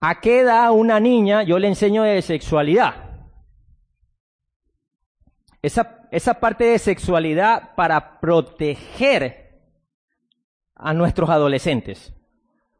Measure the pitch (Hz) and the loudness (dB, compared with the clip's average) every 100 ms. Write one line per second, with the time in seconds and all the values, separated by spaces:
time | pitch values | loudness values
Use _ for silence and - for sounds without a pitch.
0 | 156 170 220 247 254 226 233 220 226 214 | -6 -2 2 2 4 4 4 4 4 2
1 | 233 247 202 208 190 175 202 185 208 214 | 2 2 2 2 2 0 0 0 0 2
2 | 214 196 175 156 - 151 147 196 185 - | 0 0 -2 -6 -2 -2 2 2 0 -2
3 | - - - - _ _ _ _ _ _ | -14 -20 -20 -20 _ _ _ _ _ _
4 | _ _ _ _ _ _ _ _ _ _ | _ _ _ _ _ _ _ _ _ _
5 | _ _ _ _ _ _ 147 - 226 - | _ _ _ _ _ _ -6 -4 -6 -10
6 | _ 170 - - 226 214 233 233 - 185 | _ -6 -4 -2 -4 0 0 0 0 -4
7 | - 170 160 156 208 226 - - 170 156 | -2 -2 -2 0 0 0 -4 -4 -2 -2
8 | - - 160 165 156 - 151 135 - - | -4 -6 0 0 0 -6 -6 -8 -12 -4
9 | 269 226 131 - - _ _ _ _ _ | 0 0 -2 -10 -20 _ _ _ _ _
10 | _ _ _ _ _ _ _ _ 151 160 | _ _ _ _ _ _ _ _ -4 -2
11 | 170 175 160 156 143 135 170 127 - 95 | 0 0 0 2 2 0 -2 -4 -6 -14
12 | - - _ _ _ _ _ _ | -18 -20 _ _ _ _ _ _